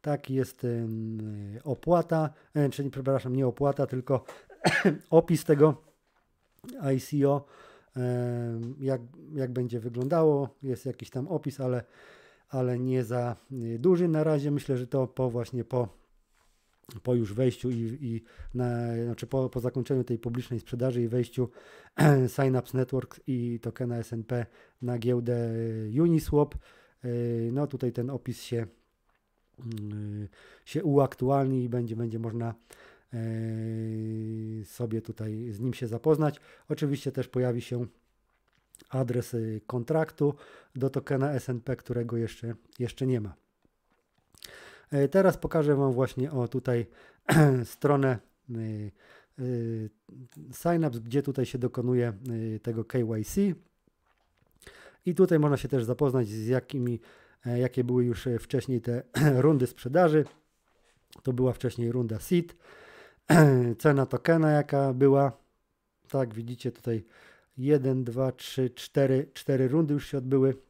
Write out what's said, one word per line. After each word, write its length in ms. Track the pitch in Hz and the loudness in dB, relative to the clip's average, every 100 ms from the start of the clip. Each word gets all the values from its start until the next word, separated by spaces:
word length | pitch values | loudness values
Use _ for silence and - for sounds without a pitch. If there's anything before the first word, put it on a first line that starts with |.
Tak, 300 | - 143 - | -2 -4 -2
jest, 340 | 131 127 - | -2 -2 -4
em, 540 | 123 117 113 110 110 110 107 104 101 107 | -4 -2 -4 -6 -6 -6 -8 -10 -10 -10
opłata, 640 | 147 123 - 175 165 160 151 - _ | -6 -4 2 2 4 0 0 -6 _
e, 160 | 151 143 | 0 0
czyli, 200 | 123 139 | 0 -6
przepraszam, 460 | 135 131 135 127 127 | -4 0 0 0 2
nie 100 | 127 | 2
opłata, 400 | 117 143 143 135 | 2 0 0 -2
tylko 380 | 127 123 131 - - _ - | -2 0 -2 -2 -20 _ 0
<clears throat> 460 | 175 - 196 151 - | 2 4 2 0 4
opis 340 | 160 - 160 | 4 6 0
tego 380 | - 147 156 135 _ _ _ _ _ _ _ _ - 262 143 135 | 2 6 6 4 _ _ _ _ _ _ _ _ -20 -8 -2 -2
I 40 | |
C 280 | - 147 139 | -2 0 2
O, 160 | 143 143 - - - _ 127 | 0 -4 -20 -20 -20 _ -6
em, 760 | 123 123 123 120 120 117 117 143 | -4 -2 -4 -4 -6 -6 -8 -8
jak, 200 | 135 131 120 143 156 | -4 -4 -8 -20 -12
jak 180 | 151 131 | -6 -4
będzie 280 | 127 123 117 | -4 -4 -4
wyglądało. 680 | 117 120 127 165 160 143 135 _ | -6 -4 0 4 4 4 -2 _
Jest 240 | 135 120 135 | -8 -6 -6
jakiś 240 | 120 113 | -10 -10
tam 180 | 131 135 | -8 -6
opis, 320 | 156 147 127 | -6 -6 -6
ale, 240 | 127 123 - - - - - _ _ | -4 -4 -6 -20 -20 -20 -20 _ _
ale 300 | 131 127 123 | -4 -2 -2
nie 260 | 127 127 | -2 -2
za, 320 | 113 123 120 113 _ | -2 -2 -4 -6 _
y, 260 | 135 117 117 | -10 -6 0
duży 300 | 156 175 175 | 2 4 4
na 160 | 156 | 2
razie. 260 | 156 151 143 | 2 2 0
Myślę, 260 | 143 - 127 | -2 -2 -4
że 100 | 123 | 0
to 200 | 139 127 | -2 -2
po, 240 | - 127 | -2 -2
właśnie 340 | 120 117 123 | -2 -4 -6
po, 240 | 113 127 117 - _ _ _ _ _ _ _ _ - 104 | -2 -2 -2 -8 _ _ _ _ _ _ _ _ -18 -8
po 120 | - | -2
już 200 | 123 107 | 0 0
wejściu 360 | 104 131 120 123 | 0 0 0 -4
i, 280 | 120 113 131 | -4 -4 -6
i 220 | 135 113 - - - | -6 -8 -10 -18 -10
na, 400 | 123 123 120 120 117 | -4 -2 -2 -4 -4
znaczy 220 | 120 117 117 | -4 -6 -4
po, 220 | 135 131 | -2 -2
po 120 | 127 | -2
zakończeniu 440 | 123 131 120 135 | -4 -4 -2 -2
tej 140 | 120 117 | -2 -4
publicznej 420 | 120 120 123 117 | -4 -6 -6 -8
sprzedaży 420 | - 123 131 123 | -6 -4 -2 0
i 60 | 117 | 0
wejściu 400 | 123 117 - 120 - - - - | 0 -2 -4 -4 -6 -20 -20 -16
<clears throat> 400 | - 151 143 127 | 2 6 6 4
Synapse 500 | - 135 127 - 127 | 2 2 2 -2 -2
Network 420 | 127 131 120 - - | -2 -2 -6 -12 -6
i 340 | 127 120 117 | -4 -4 -6
tokena 360 | 117 113 123 117 | -8 -6 -6 -6
S 140 | 113 | -6
N 120 | 117 | -8
P 220 | 110 123 113 _ _ _ | -4 -6 -6 _ _ _
na 160 | 123 123 | -6 -2
giełdę 520 | 117 123 120 120 117 113 113 110 110 120 | 0 0 0 -2 -2 -4 -4 -6 -4 2
Uniswap, 540 | 170 160 156 147 147 - _ - _ _ | 4 4 2 2 2 -2 _ -20 _ _
y, 460 | 123 120 120 117 117 | -6 -2 -2 -2 -2
no 140 | 127 143 | -2 -2
tutaj 260 | 131 123 | -2 -4
ten 180 | 123 120 | -2 -6
opis 320 | 135 - 117 | -6 -8 -10
się, 240 | - 120 110 _ _ _ _ _ _ _ _ - | -6 -6 -6 _ _ _ _ _ _ _ _ -16
y, 680 | 123 110 104 104 104 104 104 - - - | -10 -8 -8 -8 -8 -10 -10 -14 -20 -20
się 200 | - 151 | -8 -4
uaktualni 800 | 170 139 131 - 127 139 135 131 | 2 4 4 0 0 2 2 0
i 40 | 123 | -2
będzie, 280 | 123 120 113 | -4 -4 -4
będzie 220 | 117 113 | -6 -4
można, 360 | 113 113 117 113 _ - - _ _ | -6 -6 -6 -8 _ -20 -20 _ _
y, 1500 | 117 113 110 113 110 110 110 110 110 110 110 110 110 110 110 | -8 -6 -4 -6 -6 -6 -6 -6 -6 -6 -6 -6 -8 -8 -10
sobie 380 | 104 - 120 113 | -12 -8 -4 -4
tutaj 500 | 110 113 110 107 120 | -6 -8 -6 -6 -8
z 80 | 104 | -6
nim 140 | 123 | -4
się 120 | 117 117 | -4 -6
zapoznać. 540 | 113 156 151 151 147 - - _ | -2 2 4 4 -2 -18 -20 _
Oczywiście 440 | 151 147 139 139 | -4 -2 -2 -4
też 160 | 127 123 | -4 -4
pojawi 320 | 123 127 120 | -2 0 -2
się 260 | - 120 120 _ _ _ _ _ _ _ _ _ _ | -4 -6 -6 _ _ _ _ _ _ _ _ _ _
adres, 440 | 131 123 123 117 | -4 0 -2 -2
y, 260 | 120 113 110 - | -4 -4 -6 -6
kontraktu 680 | 123 113 160 160 - 147 143 - - _ | -6 0 0 0 2 0 0 -14 -20 _
do 160 | 127 127 | -4 -2
tokena 420 | 139 - 135 139 | -2 -2 -2 0
S 160 | 135 - | -2 -4
N 120 | 123 | -6
P, 160 | 117 123 | -4 -8
którego 400 | - 120 117 117 | -4 -4 -2 -2
jeszcze, 380 | 113 - 117 113 _ - | -4 -6 -10 -10 _ -8
jeszcze 280 | 120 - 131 | -8 -2 0
nie 140 | 123 | 0
ma. 140 | 107 82 _ _ _ _ _ _ _ _ _ _ - - - - _ | -2 -12 _ _ _ _ _ _ _ _ _ _ -20 -20 -20 -20 _
E, 180 | 143 139 | 0 4
teraz 280 | 190 190 180 | 6 4 4
pokażę 400 | 160 165 147 143 | -2 0 2 4
wam 160 | 139 | 2
właśnie, 400 | 123 127 - 131 | 2 0 0 -4
o, 160 | 120 120 | -2 -2
tutaj 380 | 131 123 120 113 - - _ - | -2 -2 -2 -2 -12 -20 _ 2
<clears throat> 380 | 151 151 127 | 6 6 4
stronę, 540 | 113 - 143 143 135 123 _ _ - | -2 -2 2 4 2 0 _ _ -10
y, 420 | 113 113 107 104 _ _ - _ - | -8 -6 -6 -10 _ _ -20 _ -10
y, 520 | 127 120 113 113 107 _ - 131 127 - 151 | -4 -4 -2 -4 -6 _ -20 -20 -20 -20 -18
Synapse, 480 | 123 170 170 156 117 | -4 0 2 2 -2
gdzie 220 | 117 131 | -2 -2
tutaj 240 | 139 135 123 | 0 -2 -2
się 120 | 127 | -2
dokonuje, 540 | 123 131 123 123 120 101 131 113 113 110 | -2 -2 0 2 0 -4 -8 -6 -4 -6
y, 40 | |
tego 240 | - 113 | -4 -6
K 140 | 110 127 | -2 -2
Y 260 | 113 110 | 0 -2
C. 160 | 107 - 202 156 _ _ _ _ _ _ _ _ _ _ - - - _ - | -2 0 0 -2 _ _ _ _ _ _ _ _ _ _ -20 -20 -20 _ -4
I 80 | |
tutaj 240 | 165 185 165 | 4 6 6
można 180 | 147 135 | 4 2
się 120 | 123 | 0
też 160 | 139 | 0
zapoznać 440 | 113 123 143 127 110 | 0 0 2 2 0
z 180 | 107 110 | -4 0
jakimi, 540 | 127 - 139 123 117 - - _ _ 120 | 0 0 -4 -4 -4 -10 -20 _ _ -4
e, 120 | 120 | 0
jakie 260 | 127 123 | 0 0
były 200 | 123 123 | 0 2
już, 220 | 123 117 131 | 2 0 -2
e, 120 | 117 | -4
wcześniej 420 | - 135 127 123 | -2 -4 0 -2
te 220 | 120 120 - - | -2 -4 -4 2
<clears throat> 240 | 151 127 | 4 6
rundy 220 | 139 147 123 | 4 4 0
sprzedaży. 580 | - 123 156 175 151 139 _ _ _ _ _ _ _ _ - | -4 0 4 6 4 2 _ _ _ _ _ _ _ _ -10
To 100 | - | -6
była 200 | 123 127 | 0 0
wcześniej 400 | 117 123 117 117 | 0 -4 -2 -2
runda 260 | 123 117 110 | -2 -2 -6
seed. 380 | - 175 170 - - - - - - _ - | 0 0 0 -12 -20 -20 -20 -20 -20 _ 4
<clears throat> 540 | 156 147 127 120 113 | 8 8 8 2 2
Cena 240 | 156 139 131 | 4 4 2
tokena, 440 | 127 - 165 156 | 0 2 4 6
jaka 440 | 151 143 143 139 | 4 2 0 2
była. 460 | 127 139 139 139 - _ _ _ _ _ _ _ | 4 6 6 4 -2 _ _ _ _ _ _ _
Tak, 260 | 139 127 | -4 -4
widzicie 380 | 110 117 123 127 | -6 -10 -8 -8
tutaj 320 | - - 113 - - - _ _ - | -6 -4 -4 -6 -20 -20 _ _ -6
jeden, 480 | 131 147 127 131 | 2 2 4 0
dwa, 280 | 120 117 131 | -2 -2 -2
trzy, 380 | 127 - - 127 | -4 -8 -2 -2
cztery, 600 | - - - 135 131 147 | -4 -4 2 4 2 0
cztery 340 | - - 135 131 | -10 -2 2 2
rundy 260 | 151 156 | 2 2
już 120 | 147 - | -2 -2
się 120 | 143 | -6
odbyły. 380 | 127 135 135 135 | 0 2 2 0